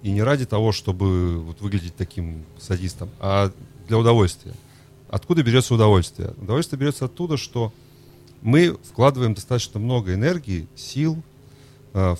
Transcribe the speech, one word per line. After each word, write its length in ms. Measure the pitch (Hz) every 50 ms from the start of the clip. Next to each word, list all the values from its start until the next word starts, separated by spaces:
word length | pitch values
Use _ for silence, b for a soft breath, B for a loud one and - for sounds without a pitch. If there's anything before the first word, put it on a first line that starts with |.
и 80 | - 101
не 120 | 98 101
ради 240 | 110 127 147 139 127
того, 260 | - 110 104 110 110
чтобы 640 | 98 - - - 92 90 98 95 92 90 87 87 85 85
вот 200 | 80 82 82 -
выглядеть 360 | 101 101 98 98 85 87 -
таким 480 | - 92 - - - 85 82 82 80 78 - - -
садистом, 500 | - - 95 87 95 90 - - 85 92 - -
а 300 | - 98 98 101 101 95 - - - - - - - -
для 100 | 113 113
удовольствия. 540 | 117 117 117 113 98 87 - - - - - - B B B B B B B - - -
Откуда 340 | - 98 - - 175 165
берется 320 | 139 117 117 127 123 - 123
удовольствие? 560 | 113 110 107 101 92 87 - - - 90 - - -
Удовольствие 380 | 95 92 110 147 165 - - 131
берется 240 | 139 147 143 - 135
оттуда, 320 | 127 - - 175 165 156
что 360 | 127 - - - 120 117 107 B B B B B B B B B B B B - -
мы 340 | - 110 127 156 175 170 - - - -
вкладываем 440 | - - 123 139 139 127 123 110 107
достаточно 440 | - - - 127 120 - - - 104
много 340 | 110 120 127 123 101 92 92
энергии, 520 | 98 117 160 180 170 135 104 92 85 78 - -
сил, 460 | - - - - 131 151 160 156 160 - _ _ - B B B B B B B B B - -
э, 200 | 98 95 92 87